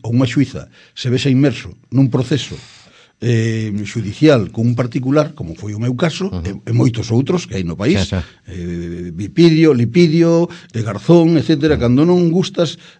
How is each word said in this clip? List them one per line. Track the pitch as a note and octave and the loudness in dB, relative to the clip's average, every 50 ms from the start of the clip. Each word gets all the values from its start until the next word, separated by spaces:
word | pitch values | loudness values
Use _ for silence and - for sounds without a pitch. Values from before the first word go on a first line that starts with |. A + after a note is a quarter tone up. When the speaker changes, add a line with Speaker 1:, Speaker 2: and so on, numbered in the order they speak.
| - | -8
Speaker 1:
ou | A#2 A2+ | -2 0
unha | B2 C3+ A#2 | 0 0 0
xuiza | - D3+ C3+ - - D2+ - - _ - - _ _ | 2 0 0 0 -2 -14 -14 -14 _ -20 -20 _ _
se | - - B2 | -8 -4 -2
vexa | A#2+ B2+ B2 C#3+ B2+ | -2 0 0 2 2
inmerso | C3 C#3+ C#3 A2+ - - F#2+ - _ _ - | 4 2 2 0 -2 -10 -16 -18 _ _ -4
nun | - C3 C#3 B2+ A#2+ | 2 2 2 2 2
proceso | B2 B2+ - D#3 C3+ - - F2+ - - - - - - _ _ _ _ _ _ - | -2 -2 0 -2 -4 -4 -6 -12 -16 -16 -20 -20 -20 -20 _ _ _ _ _ _ -8
eh, | A#2 A#2+ A#2+ A2+ A2+ A2+ A2 A2 A2 G#2+ G2+ G#2 G#2 | -2 0 0 0 0 0 -2 -4 -4 -4 -6 -6 -8
xudicial | G2 - A#2 G#2 - G#2+ - D3+ D#3 C#3+ A#2 G2 D#2+ | -6 -6 -6 -6 -6 -4 2 4 4 6 4 2 -2
con | - A2+ A2+ | -4 -2 0
un | A#2+ A#2+ | 0 0
particular, | A#2+ B2+ A#2+ - C#3+ B2 B2+ C#3+ D3+ D3 D3 - - | 0 -2 -4 -4 -4 -2 0 0 0 0 -2 -4 -12
como | F#2+ D#2+ E2 | -12 -12 -12
foi | F2 G2+ G#2 G#2 G#2 | -12 -10 -10 -8 -6
o | |
meu | A2+ B2 B2+ | -4 -4 -2
caso, | A#2+ F3+ E3 - - F#3 F#2+ F#2 | -2 -2 -4 -2 -4 -8 -6 -6
Speaker 2:
Ujú. | F2+ | -6
Speaker 1:
e, | E2 - G2 G2 | -6 -6 -8 -10
e | - - A2+ | -8 -2 0
moitos | A#2+ B2+ C3 A#2 A#2 G2 - A2+ | 2 2 2 0 -2 -4 -2 0
outros | A#2+ - - F3+ F3 - | 0 0 0 -2 -4 -4
que | - - | -6 -6
hai | G2 | -6
no | F2+ E2+ E2 D2+ | -6 -6 -6 -4
país, | G2+ C3 F#3+ G3+ F#2 - | -2 0 0 0 0 -2
Speaker 2:
Xa, | G2+ F#2 | -2 -6
xa. | D#2 - - _ _ - | -6 -8 -14 _ _ -16
Speaker 1:
eh, | F2+ F2+ F2 F2 F2 E2+ E2+ E2+ E2+ F2 F2+ F2 D#2+ | -12 -10 -8 -8 -8 -8 -8 -8 -10 -10 -10 -12 -10
Bipidio, | E2+ G#2 G2 - E3 E3+ E3+ D#3+ D#3 E3 D#3 D3 A#2+ | -10 -10 -6 2 4 4 6 6 6 4 4 4 4
Lipidio, | A#2 G2 A#2 F3 F3 D#3+ D3+ E3+ E3 E3+ E3+ E3+ F3 F3 - - - - - | 2 0 2 2 2 4 4 2 2 2 2 2 0 -2 -6 -14 -20 -12 -8
eh, | A2+ | -8
Garzón, | G#2+ A2 G2+ G#2 - - E3+ E3+ E3 E3 E3+ D3+ | -6 -6 -8 -8 2 4 4 6 6 4 4 2
etcétera, | A#2 - D#3+ C#3 D3+ D#3 D3 - | 2 2 0 2 2 0 0 2
Speaker 2:
Ujú. | A#2+ | 2
Speaker 1:
cando | A#2+ B2 C3+ | 2 4 4
non | D#3 F3 F3+ F3+ F3 E3+ D#3+ | 4 4 4 4 2 2 2
gustas, | F#3 F#3 - - F3 E3+ D3+ - - - - - _ | 0 -2 -2 -2 -2 -2 -2 -4 -10 -18 -20 -20 _